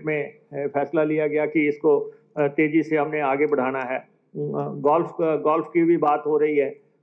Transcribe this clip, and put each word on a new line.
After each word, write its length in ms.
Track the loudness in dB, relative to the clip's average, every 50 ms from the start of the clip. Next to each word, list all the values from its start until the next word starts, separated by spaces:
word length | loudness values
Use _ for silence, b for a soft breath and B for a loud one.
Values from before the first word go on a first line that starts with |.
| -4
में, 180 | -4 -4 -4 -4
अ, 400 | -6 -10 _ _ _ -8 -6 -6
फैसला 380 | -4 -2 -2 -2 0 0 0 0
लिया 220 | 2 0 0 0
गया 200 | 0 0 0 -2
कि 220 | 0 0 0 0 0
इसको, 440 | 0 0 2 4 4 2 2 B B B B B -4
अ, 100 | -2 -2
तेजी 360 | 0 0 0 0 2 2 0 0
से 140 | 2 0
हमने 240 | 0 0 0 -2 -2
आगे 260 | -2 0 0 0 0
बढ़ाना 360 | 0 0 0 0 -2 -2 -4 -6
है। 160 | -6 -6 -8
अ, 100 | -8 _ _ _ _ _ -10 -8 -8 -6 -4 -4 -6 -6 -6
गोल्फ 360 | -2 2 2 2 2 2 0
का, 260 | -4 -2 0 0 0
गोल्फ 340 | 0 0 0 0 0 -2 -2 0
की 80 | 2 4
भी 140 | 4 4
बात 260 | 4 2 2 0 0 0
हो 120 | 0 0 2
रही 180 | 2 2 2
है। 300 | 2 0 0 -2 -10 _ _ _ _